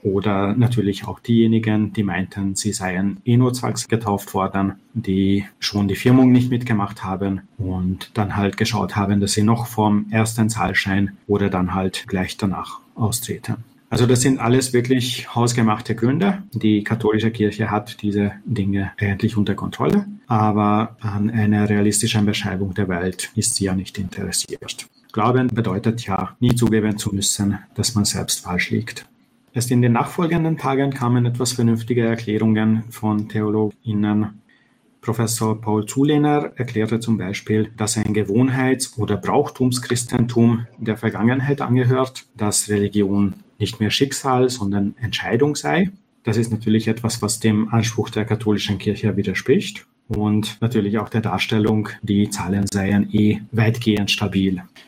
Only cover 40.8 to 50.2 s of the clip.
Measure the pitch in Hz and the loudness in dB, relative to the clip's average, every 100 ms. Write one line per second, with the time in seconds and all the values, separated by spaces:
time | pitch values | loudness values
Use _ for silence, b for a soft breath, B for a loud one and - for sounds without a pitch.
40.8 | 110 104 110 95 113 135 139 139 110 127 | -6 -2 -2 0 0 0 0 -2 0 2
41.8 | 123 127 131 - - - 104 98 - 104 | 2 2 0 -6 -18 -6 -2 -2 0 0
42.8 | 101 104 98 101 101 95 - - 104 - | 2 2 2 2 0 -2 -14 -6 -4 -2
43.8 | 107 - 135 - 135 127 127 123 98 101 | -2 2 0 0 0 2 2 0 -2 0
44.8 | 101 - 110 - 90 117 147 147 147 156 | -2 -4 -6 -6 -2 2 2 0 -2 0
45.8 | 185 - _ _ - 110 117 110 - 110 | 0 -4 _ _ -2 0 0 -2 2 2
46.8 | 113 110 113 - 104 - 113 107 110 113 | 2 -2 -2 -2 -4 0 2 2 2 2
47.8 | 107 - - 110 107 107 107 101 - 98 | 2 -2 -2 -4 -2 0 0 0 -2 -2
48.8 | 107 98 110 95 95 92 - 180 - - | -2 -2 0 0 -2 -2 2 2 0 -10
49.8 | - _ - 101 | -20 _ -6 -2